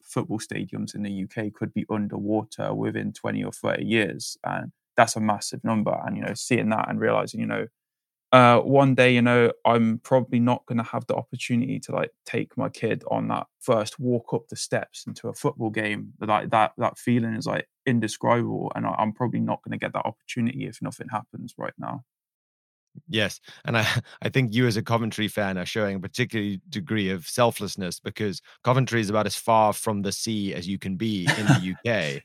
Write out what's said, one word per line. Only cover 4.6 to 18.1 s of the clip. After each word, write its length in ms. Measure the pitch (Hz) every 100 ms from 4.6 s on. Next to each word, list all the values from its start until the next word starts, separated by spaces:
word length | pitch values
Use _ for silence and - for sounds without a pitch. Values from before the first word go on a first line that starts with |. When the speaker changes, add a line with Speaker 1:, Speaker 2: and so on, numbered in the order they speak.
| - - _ -
Speaker 1:
that's 200 | 113 113
a 40 |
massive 440 | 107 104 - -
number. 340 | 113 110 101 -
And, 120 | - 104
you 60 |
know, 120 | 98
seeing 340 | 101 - 120 107
that 200 | 110 -
and 120 | 110
realizing, 400 | 110 107 110 107
you 60 | 110
know, 200 | 107 113 _ _ _ _ _ -
uh, 300 | 127 120 120
one 340 | - 139 135
day, 180 | 127 127
you 100 | 123
know, 280 | 120 120 117 - -
I'm 320 | 117 113 113
probably 400 | - 131 117 120
not 260 | 120 120 -
gonna 180 | 117
have 200 | 113 120 117
the 80 | -
opportunity 640 | - 127 - 123 - 107
to, 120 | -
like, 200 | - - _
take 320 | - 113 - -
my 120 | 113
kid 340 | - 110 113 117
on 160 | 113 113
that 220 | 113 - _
first 400 | - 113 107 -
walk 340 | 123 120 -
up 140 | 120 -
the 80 |
steps 500 | - - 117 - - -
into 180 | 110 113
a 80 |
football 360 | 110 147 - 113
game. 420 | 110 107 104 104 -
Like, 300 | 107 104 -
that, 240 | 113 107 -
that 180 | 117 -
feeling 380 | - 120 113
is, 120 | 110 -
like, 200 | 104 - _ -
indescribable. 840 | 120 110